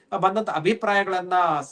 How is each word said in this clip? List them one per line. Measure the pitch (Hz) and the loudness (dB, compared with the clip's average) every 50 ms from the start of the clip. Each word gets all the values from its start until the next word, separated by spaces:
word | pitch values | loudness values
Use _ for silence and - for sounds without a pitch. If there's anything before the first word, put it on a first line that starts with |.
| _ _ 196 185 | _ _ -2 0
ಬಂದಂತ | 185 190 196 220 214 - | 0 0 0 0 -2 -2
ಅಭಿಪ್ರಾಯಗಳನ್ನ | 147 156 156 190 220 220 226 208 202 196 196 190 185 180 180 180 185 180 175 165 151 147 139 - | -4 -2 0 0 0 0 0 0 0 0 0 0 -2 -4 -2 0 2 2 2 2 0 -2 -4 -8